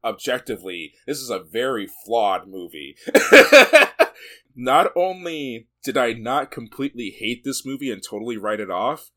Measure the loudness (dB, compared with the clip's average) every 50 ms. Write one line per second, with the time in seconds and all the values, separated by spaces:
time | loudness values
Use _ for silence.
0 | -8 -8 -8 -6 -6 -4 -4 -4 -6 -8 -10 -10 -10 -12 -12 -12 -12 -14 -18 _
1 | _ -10 -10 -10 -8 -8 -8 -8 -8 -8 -6 -6 -4 -4 -4 -6 -8 -10 -14 -20
2 | -10 -4 -2 0 0 0 0 -2 -6 -10 -14 -14 -14 -14 -14 -16 -16 -16 -18 _
3 | -10 -2 0 0 4 8 8 8 8 10 8 8 8 8 6 4 4 4 2 0
4 | 0 0 0 -6 -20 -20 -20 -20 _ _ _ -8 -2 2 2 4 4 2 0 0
5 | -2 -2 -2 -6 -10 -10 -8 -8 -8 -10 -10 -12 -16 _ _ _ -10 -4 -2 -2
6 | -2 -2 -2 -4 -6 -4 -4 -4 -4 -6 -10 -16 -16 -16 -10 -8 -8 -8 -8 -10
7 | -12 -12 -12 -10 -8 -8 -8 -6 -8 -8 -8 -8 -10 -10 -12 -8 -8 -8 -8 -8
8 | -10 -12 -12 -10 -10 -10 -10 -8 -6 -6 -6 -6 -6 -6 -6 -4 -4 -4 -6 -8
9 | -12 -20 _